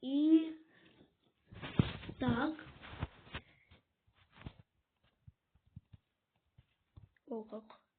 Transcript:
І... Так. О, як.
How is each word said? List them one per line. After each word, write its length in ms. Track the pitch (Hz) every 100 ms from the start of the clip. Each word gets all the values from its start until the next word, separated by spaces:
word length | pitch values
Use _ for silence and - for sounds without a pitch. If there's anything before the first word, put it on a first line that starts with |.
І... 400 | 254 277 302 320 320 - - - - - - _ _ _ _ - - - - - - -
Так. 460 | 254 233 294 311 - - - - - - - - - - _ - _ _ _ _ _ - - - - _ _ _ _ _ - _ _ _ _ - _ - _ _ _ _ _ - - _ _ - - _ -
О, 160 | 233 220
як. 280 | 214 220 - _